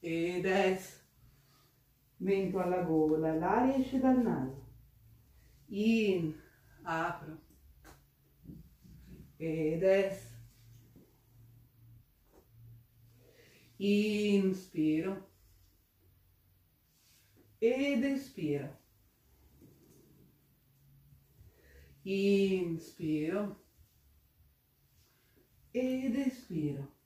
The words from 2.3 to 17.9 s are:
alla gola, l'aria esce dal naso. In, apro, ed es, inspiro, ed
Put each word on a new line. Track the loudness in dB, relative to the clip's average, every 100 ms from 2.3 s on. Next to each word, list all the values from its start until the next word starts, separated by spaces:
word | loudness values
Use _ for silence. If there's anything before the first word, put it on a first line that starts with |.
| 0 0 -2
alla | -2 -2
gola, | 0 2 2 2 0
l'aria | 0 0 2 2 2
esce | 0 2
dal | 4 4
naso. | 2 0 -4 -8 -16 -20 -20 -20 -20 -20 -20 -20 -20 -20 -12
In, | 0 4 4 4 2 0 -6 -14 _ _ -16
apro, | -6 -4 -2 -6 -12 -18 -20 -20 -20 -20 -20 -20 _ _ _ _ -20 -18 -20 -20 -20 -20 -20 -20 -20 -10
ed | -6 -2 0 2
es, | 4 4 2 -4 -14 -20 -20 -20 -20 -20 -20 -20 -20 _ _ -20 -20 -20 -20 _ -20 -20 _ _ _ -20 _ -20 -20 -20 -20 _ -20 -20 -20 -20 -20 -20 -20 _
inspiro, | 2 2 2 0 2 4 2 0 -6 -2 0 2 -2 -6 -10 _ _ -20 _ _ _ _ _ _ _ _ _ _ _ _ _ _ _ _ _ _ _ _
ed | 0 2 0